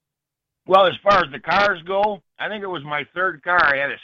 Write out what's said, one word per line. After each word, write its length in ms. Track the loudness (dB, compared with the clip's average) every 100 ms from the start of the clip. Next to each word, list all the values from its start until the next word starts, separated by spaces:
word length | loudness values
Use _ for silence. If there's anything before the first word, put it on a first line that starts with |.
| _ _ _ _ _ _ 2
Well, 200 | 4 4
as 80 | 2
far 200 | 2 2
as 80 | 2
the 80 | -6
cars 420 | -2 2 2 -2
go, 380 | -4 -2 -2 -4 _ -12
I 100 | -10
think 140 | -8
it 40 | -8
was 160 | -10
my 220 | -6 -6 -6
third 300 | -4 -4 -4
car. 200 | -4 0
I 140 | 0 0
had 140 | -2
a 60 | -6